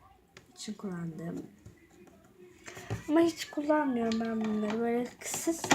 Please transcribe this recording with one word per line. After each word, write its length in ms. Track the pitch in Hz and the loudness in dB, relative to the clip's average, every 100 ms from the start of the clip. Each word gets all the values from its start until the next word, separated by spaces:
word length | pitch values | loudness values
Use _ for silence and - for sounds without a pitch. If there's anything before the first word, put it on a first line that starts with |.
| - - _ - - - | -20 -20 _ -20 -20 -14
için 180 | - | -10
kullandım. 720 | 208 202 175 170 156 170 277 - - - - - - - - - - - - - - - - - | -8 -6 -4 -6 -6 -6 -6 -8 -14 -20 -20 -20 -20 -20 -20 -20 -20 -20 -20 -16 -12 -8 -6 4
Ama 100 | 302 | 6
hiç 300 | 339 - - | 6 4 -6
kullanmıyorum 680 | - 294 302 277 240 226 226 | -2 4 4 4 2 2 0
ben 260 | 226 226 220 | 0 0 0
bunları. 340 | 214 214 220 | 0 0 0
Böyle 280 | 233 240 247 - | 2 0 -2 -6
kısıs 440 | - - - 330 - | -8 -4 -2 0 2